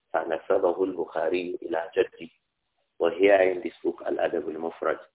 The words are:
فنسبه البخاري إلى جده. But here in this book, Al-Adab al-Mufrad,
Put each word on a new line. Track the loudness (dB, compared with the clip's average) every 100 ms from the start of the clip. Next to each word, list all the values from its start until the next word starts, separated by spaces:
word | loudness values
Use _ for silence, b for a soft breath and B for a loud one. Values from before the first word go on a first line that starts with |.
| _
فنسبه | -4 -2 -4 0 2 2 0
البخاري | -2 -2 -6 -2 -2 -2 -4 -8
إلى | -6 -6 -4 -2
جده. | -2 -4 -20 _ _ _ _ _ _ -2
But | 0
here | 4 6 6
in | 4 0
this | -6 -4
book, | -6 -4 -4
Al-Adab | -2 -2 -2 -6
al-Mufrad, | -6 -8 -4 -4 -4 -8